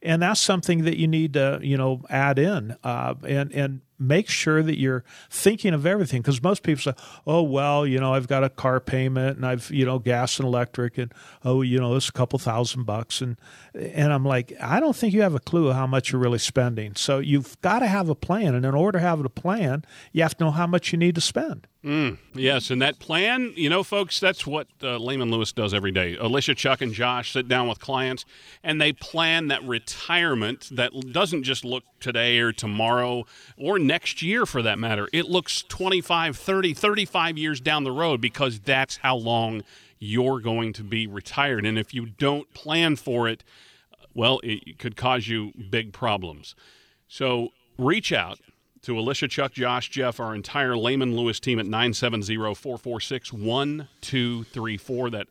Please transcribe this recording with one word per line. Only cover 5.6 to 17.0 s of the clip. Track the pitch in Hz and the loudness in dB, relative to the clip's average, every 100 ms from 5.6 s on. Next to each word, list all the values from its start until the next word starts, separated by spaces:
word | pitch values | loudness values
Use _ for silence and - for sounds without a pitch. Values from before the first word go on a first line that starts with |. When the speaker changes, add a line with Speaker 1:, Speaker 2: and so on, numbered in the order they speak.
| 202 | 2
Speaker 1:
of | 156 156 | 2 2
everything. | 208 170 127 | 2 2 0
'Cause | 131 131 | 0 2
most | 165 202 | 2 0
people | - 143 | 0 0
say, | 143 127 - - - | 0 -6 -8 -10 0
"Oh, | 165 | 2
well, | 156 139 143 147 147 | 2 2 2 2 2
you | 131 | 2
know, | 135 | 2
I've | 131 123 | 2 2
got | 135 131 | 2 0
a | |
car | - 131 127 | 0 0 0
payment | - 131 131 131 131 135 | 0 0 0 0 0 -2
and | 127 | -2
I've, | 123 - | -4 -2
you | 143 127 | 0 2
know, | 127 | 2
gas | 117 120 127 - | 0 0 0 0
and | 131 | 0
electric | 123 120 - 120 - | 0 -2 -2 -4 -4
and, | 117 - - - | -8 -8 -20 -6
oh, | 127 131 | 2 2
you | 127 127 | 4 2
know, | 123 131 | 2 0
it's | - | 0
a | |
couple | - 127 135 | 0 0 0
thousand | 123 113 120 127 | -2 0 0 -2
bucks." | 110 107 113 - | -4 -6 -4 -4
And, | 127 117 - - - | -4 -8 -12 -20 -18
and | - - - 147 | -10 -6 0 2
I'm | 143 139 | 2 2
like, | 127 123 - | 0 -2 -6
"I | 123 185 | 0 2
don't | 311 - | 2 2
think | 226 | 2
you | 202 | 4
have | 202 143 | 4 2
a | |
clue | - 170 147 | 0 2 4
how | 127 131 | 2 2
much | 131 - | 0 0
you're | 131 | 2
really | 123 120 | 2 2
spending." | - 135 123 113 107 | 0 0 0 0 -6
So | 98 | -4